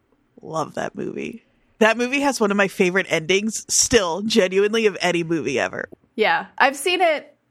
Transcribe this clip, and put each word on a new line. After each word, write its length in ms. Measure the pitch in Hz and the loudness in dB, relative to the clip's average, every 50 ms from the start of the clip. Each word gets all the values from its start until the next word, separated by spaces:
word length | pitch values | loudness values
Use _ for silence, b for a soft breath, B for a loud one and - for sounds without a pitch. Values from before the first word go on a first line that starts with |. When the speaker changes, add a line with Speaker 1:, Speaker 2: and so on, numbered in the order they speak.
| _ _ _ _ _ _ _ - | _ _ _ _ _ _ _ -20
Speaker 1:
love 320 | - - 156 160 143 - - | -14 -8 -6 -6 -6 -6 -6
that 220 | - - - - | -8 -8 -8 -8
movie. 500 | - - - - - - - - 233 _ _ _ _ _ _ _ - | -8 -10 -8 -8 -8 -10 -10 -12 -16 _ _ _ _ _ _ _ 2
That 180 | 220 220 226 | 2 2 2
movie 220 | 233 247 247 277 277 | 2 -2 -2 -2 0
has 200 | 285 277 247 - | 0 0 0 0
one 80 | 220 202 | 0 0
of 60 | 196 | 2
my 100 | 202 196 | 2 0
favorite 380 | 185 - - 190 175 180 196 175 - | 0 2 0 0 2 2 0 0 0
endings 540 | 156 165 160 151 185 196 214 220 - - - - | -2 -2 0 0 0 0 0 -2 -6 -6 -6 -4
still, 520 | - - - - 254 220 185 170 160 190 208 | 0 0 2 4 4 2 2 2 -4 -4 -2
genuinely, 600 | 226 220 226 185 185 185 196 208 208 220 226 220 | 0 2 2 2 2 2 2 2 2 2 2 2
of 100 | 208 170 - | 0 0 0
any 220 | 165 180 175 170 165 | -2 0 0 0 -2
movie 360 | 160 170 156 110 - 131 113 | -2 -2 -2 -2 -2 0 0
ever. 280 | 92 92 - - - - - _ _ _ - | -2 -2 -4 -6 -10 -10 -14 _ _ _ -2
Speaker 2:
Yeah. 320 | 220 208 180 165 165 196 - - | 0 2 2 2 0 -2 -4 0
I've 180 | - 247 277 277 | 2 2 2 2
seen 240 | - - 370 349 370 | 0 -2 0 0 2
it 380 | 359 330 302 269 - - _ _ _ _ | 2 2 0 0 -4 -12 _ _ _ _